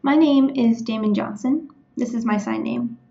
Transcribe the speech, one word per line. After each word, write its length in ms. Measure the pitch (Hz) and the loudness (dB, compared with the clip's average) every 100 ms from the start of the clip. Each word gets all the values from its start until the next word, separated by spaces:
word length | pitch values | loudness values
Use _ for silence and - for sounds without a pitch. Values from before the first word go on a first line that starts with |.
My 140 | 269 302 | 2 4
name 340 | 311 277 269 | 6 4 2
is 320 | 269 233 226 | 2 2 2
Damon 320 | - 220 214 | -2 -2 0
Johnson. 560 | 202 - 214 254 302 320 - _ - | 0 -2 -6 -2 -2 -4 -20 _ -6
This 160 | 233 | -4
is 120 | 233 | -2
my 120 | 226 208 | -2 -2
sign 260 | - 110 | -2 -4
name. 360 | 226 240 240 - _ | -4 -4 -6 -8 _